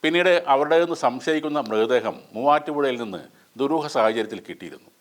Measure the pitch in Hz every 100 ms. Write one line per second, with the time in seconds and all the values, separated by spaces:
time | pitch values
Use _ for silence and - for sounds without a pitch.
0 | 160 170 180 175 - 139 147 165 170 165
1 | 131 123 139 156 151 147 113 110 113 123
2 | 110 - - 107 135 151 147 147 143 123
3 | 117 90 - _ _ - 139 160 147 147
4 | 110 113 107 104 - 87 90 - _ _